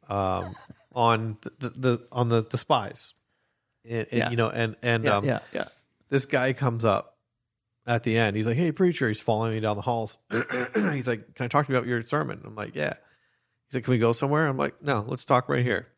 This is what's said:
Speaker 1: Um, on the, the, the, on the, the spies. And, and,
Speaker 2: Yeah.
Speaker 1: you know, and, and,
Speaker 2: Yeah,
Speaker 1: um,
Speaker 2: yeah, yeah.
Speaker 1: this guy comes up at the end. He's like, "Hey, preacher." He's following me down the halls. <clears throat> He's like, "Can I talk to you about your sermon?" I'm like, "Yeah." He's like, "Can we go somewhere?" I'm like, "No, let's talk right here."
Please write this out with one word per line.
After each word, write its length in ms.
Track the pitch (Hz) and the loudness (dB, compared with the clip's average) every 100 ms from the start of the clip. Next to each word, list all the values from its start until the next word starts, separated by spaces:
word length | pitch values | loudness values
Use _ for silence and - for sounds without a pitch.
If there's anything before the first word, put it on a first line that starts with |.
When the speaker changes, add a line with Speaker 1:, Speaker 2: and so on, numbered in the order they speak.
| - | -4
Speaker 1:
Um, 440 | 101 95 92 90 92 - - _ | -2 0 -2 -4 -12 -20 -20 _
on 440 | 123 117 113 113 107 | 2 4 4 0 -8
the, 100 | - _ | -12 _
the, 100 | 127 | -12
the, 380 | 131 131 120 - | -2 0 0 -2
on 180 | 127 117 | -2 2
the, 140 | 117 | 2
the 140 | 110 127 | 0 -6
spies. 540 | - 135 101 - - _ _ _ _ _ _ _ | 0 0 0 -12 -18 _ _ _ _ _ _ _
And, 220 | 117 117 110 | -8 -6 -2
and, 80 | 120 | -2
Speaker 2:
Yeah. 100 | - | 0
Speaker 1:
you 60 | 117 | 2
know, 120 | 113 | 0
and, 260 | - 113 107 | 0 -4 -2
and, 200 | 123 117 139 | 0 0 2
Speaker 2:
Yeah, 120 | 101 | 2
Speaker 1:
um, 80 | 135 | 2
Speaker 2:
yeah, 140 | 110 - | -2 -4
yeah. 100 | - - - _ _ _ | -8 -8 -10 _ _ _
Speaker 1:
this 160 | 139 127 | -2 0
guy 260 | 139 127 | 0 0
comes 320 | 127 135 117 113 | 0 0 2 2
up 320 | 101 - _ _ _ _ _ _ _ - | 2 -2 _ _ _ _ _ _ _ -2
at 160 | 117 | 0
the 120 | 117 113 | 2 2
end. 160 | 110 104 | 2 2
He's 100 | 110 | 0
like, 120 | 120 | 0
"Hey, 140 | 170 | 0
preacher." 360 | 156 180 160 120 | 2 2 2 -2
He's 140 | 107 | -2
following 340 | - 107 113 110 | 0 0 0 -2
me 40 | |
down 160 | 107 104 | -2 -2
the 60 | |
halls. 360 | 117 117 107 - | -2 -2 -4 -12
<clears throat> 60 | _ 110 - 127 123 - 202 | _ -6 -4 -4 -2 0 0
He's 140 | 143 123 | 0 -2
like, 260 | 113 - | -4 -6
"Can 120 | - 120 | -8 0
I 20 | |
talk 180 | 147 143 | 0 2
to 60 | |
you 40 | 131 | 0
about 80 | 120 | 0
your 160 | 120 113 | -4 -2
sermon?" 380 | 147 143 104 - | -2 -2 -8 -12
I'm 80 | |
like, 220 | 107 101 - | -10 -10 -4
"Yeah." 180 | 73 - _ _ _ _ _ _ _ | -4 -6 _ _ _ _ _ _ _
He's 60 | 135 | -6
like, 80 | 113 | 0
"Can 60 | |
we 40 | 127 | 2
go 140 | 117 | 4
somewhere?" 340 | 117 139 147 156 | 2 2 2 0
I'm 80 | 135 | 0
like, 260 | 143 - | -2 -4
"No, 200 | 147 123 107 | -2 -2 -2
let's 180 | 131 - | -8 2
talk 240 | 127 127 | 2 4
right 140 | 139 123 | 0 0
here." 220 | 101 117 | -2 -4